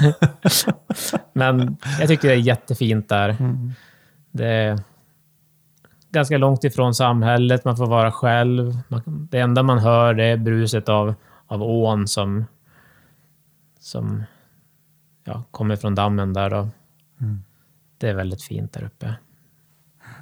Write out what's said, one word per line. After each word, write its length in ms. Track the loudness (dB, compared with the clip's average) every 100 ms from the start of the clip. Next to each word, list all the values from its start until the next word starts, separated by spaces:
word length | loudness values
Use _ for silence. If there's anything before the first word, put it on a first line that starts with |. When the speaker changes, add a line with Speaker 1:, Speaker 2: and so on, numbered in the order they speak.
| 4 4 0 0
Speaker 1:
<laughs> 920 | -2 0 -2 -4 -6 -8 -6 -6 -6
Men 440 | 0 2 2 0 -4 -8 -2
jag 80 | 2
tycker 200 | 2 4
det 60 |
är 40 | 4
jättefint 720 | 4 0 -2 -2 0 0 0
där. 280 | 0 0 0
Speaker 2:
Mm. 320 | -2 -2 -6 -10 -18 _ _ _ _
Speaker 1:
Det 160 | -6 -2
är 320 | 0 0 -2 -8 _ _ _ _ _ _ _ _ _ _ _ _
ganska 280 | -2 0 2
långt 260 | 4 2
ifrån 300 | 0 0 0
samhället, 720 | 2 2 2 2 4 4 2
man 120 | 0 -2
får 100 | 2
vara 260 | 2 2
själv. 640 | 2 2 2 2 0 -2 -6 -6
Man, 140 | -8 -8 -10 -6
det 80 | -2
enda 240 | 2 2
man 160 | 4 4
hör, 360 | 4 4 4
det 100 | 4
är 120 | 2 2
bruset 520 | 0 0 0 -2 0
av, 260 | 0 0 -4 _ _ -10
av 160 | -6
ån 460 | -2 0 2 0 -2
som, 360 | -2 -4 -4 -6 _ _ _ _ _ _ _ _ _ _ _ _ _
som, 440 | -14 -8 -6 -6 -10 _ _ _ _ _ _ _ _ _
ja, 180 | -14 -12 -12
kommer 260 | -8 -4 -4
från 180 | -4
dammen 380 | -2 0 0 -2
där 180 | -4 -4
då. 180 | -4 -6 -10 _ _ _ -10
Speaker 2:
Mm. 220 | -8 -8 -12 _ _ _ _ -8
Speaker 1:
Det 100 | -4
är 60 |
väldigt 280 | -4 -4 -8
fint 300 | -10 -10 -10
där 120 | -10
uppe. 300 | -16 -12 -10 -10 _ _ _ _ _ _ _ _ -20 -20